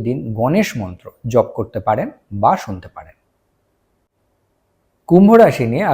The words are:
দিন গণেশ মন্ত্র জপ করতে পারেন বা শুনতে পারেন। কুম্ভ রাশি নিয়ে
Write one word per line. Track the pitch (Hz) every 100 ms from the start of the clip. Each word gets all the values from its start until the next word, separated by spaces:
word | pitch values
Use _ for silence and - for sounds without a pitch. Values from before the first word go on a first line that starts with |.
দিন | 117 135 139
গণেশ | 107 123 185 202 123
মন্ত্র | 92 90 - _ 120
জপ | 120 - -
করতে | 104 110
পারেন | 117 110 226 - _
বা | 101 110 185
শুনতে | - 92 -
পারেন। | - - _ _ _ _ _ _ _ _ _ _ _ _ _ _ _ _ _ _ _ -
কুম্ভ | 175 202 226
রাশি | 202 - 117
নিয়ে | 127 196